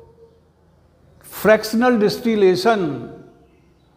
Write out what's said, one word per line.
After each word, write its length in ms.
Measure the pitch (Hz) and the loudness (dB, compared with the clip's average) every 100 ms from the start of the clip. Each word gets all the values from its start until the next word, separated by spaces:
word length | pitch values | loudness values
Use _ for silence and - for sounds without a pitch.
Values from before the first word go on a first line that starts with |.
| - _ _ _ _ _ _ _ _ _ _ _ - | -20 _ _ _ _ _ _ _ _ _ _ _ -20
फ्रैक्शनल 640 | - 196 214 214 226 254 240 | -4 2 2 0 0 2 2
डिस्टिलेशन 800 | 208 208 233 220 190 180 226 214 165 131 120 - - _ _ _ _ _ _ | 0 -2 -2 2 2 2 0 0 -2 -6 -12 -18 -20 _ _ _ _ _ _